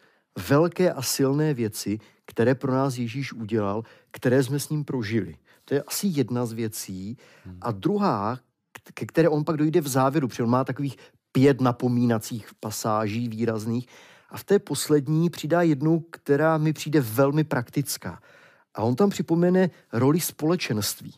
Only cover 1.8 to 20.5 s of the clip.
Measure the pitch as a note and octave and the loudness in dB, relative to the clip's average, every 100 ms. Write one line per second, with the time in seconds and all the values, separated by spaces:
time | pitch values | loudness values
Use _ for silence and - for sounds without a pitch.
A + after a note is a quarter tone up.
1.8 | G2+ G#2+ - _ - - A#2 C3 C3 C3 | -4 -4 -6 _ -12 0 2 2 0 0
2.8 | C#3 B2 A#2+ B2+ C3 A2+ G#2+ A2+ G2+ G#2+ | 0 -2 -6 -6 -10 -10 -4 -2 -2 -4
3.8 | A2+ - _ - C3 C3 B2+ C#3+ - D3+ | -8 -18 _ -4 2 2 2 -4 -4 -6
4.8 | C#3 C3 G#2 A2+ F2+ D#2 _ _ _ C#3 | -4 -6 -4 -4 -4 -10 _ _ _ -4
5.8 | - - G3+ D3 A2 B2 A#2+ A2+ A2+ - | -4 -4 -2 0 -2 -2 -4 -4 -6 -6
6.8 | - F#2 F#2+ B2 - _ F#2 F2+ A#2 G2+ | -10 -10 -10 -12 -16 _ -20 -10 -8 -2
7.8 | D#3+ G3+ G3 A2+ G2+ B2+ - _ _ - | -2 0 0 0 -2 -4 -10 _ _ -20
8.8 | - - A#2 - E3 D3 D3+ D#3 D#3 E3+ | -20 -12 -4 2 4 2 0 0 2 2
9.8 | D3+ C3 C3 D3 B2+ - A#2 B2+ C3 D3+ | 0 2 2 2 -2 -2 0 2 0 -4
10.8 | C#3+ - - _ _ C3 C#3 B2+ B2+ B2 | -6 -8 -18 _ _ 4 4 6 2 2
11.8 | A#2+ A#2+ A#2+ A2+ - A2+ - - A2 G#2 | 0 2 2 0 -2 -10 -12 -12 -10 -6
12.8 | A#2 G#2+ A2 A2 A#2+ A2 A#2 A2 A2 A#2+ | -2 0 0 -2 -6 -2 -2 -2 -4 -6
13.8 | B2+ - - - _ - - G3+ - C#3+ | -6 -16 -20 -20 _ -16 0 0 0 -6
14.8 | - D3+ C3+ D#3 E3+ - D3 E3+ E3+ C#3 | 2 2 2 2 0 -2 -2 2 2 2
15.8 | D3+ E3 D#3+ - - C#3+ D#3+ D#3+ D#3 D3+ | 2 0 -2 -12 0 2 4 2 0 -2
16.8 | D#3 D3+ A#2 A2 C#3 D3+ D3+ C3 A#2+ - | 0 0 0 2 2 2 0 -2 -2 -4
17.8 | C3 - F#2 E2+ _ _ _ _ _ - | -4 -8 -10 -14 _ _ _ _ _ -4
18.8 | A2 B2+ G3+ G3 E3+ E3+ F3 F#3 F3+ - | -2 2 2 2 0 2 4 4 2 -2
19.8 | _ A2+ C3 E3+ - - D3+ | _ 0 2 2 -2 -4 -2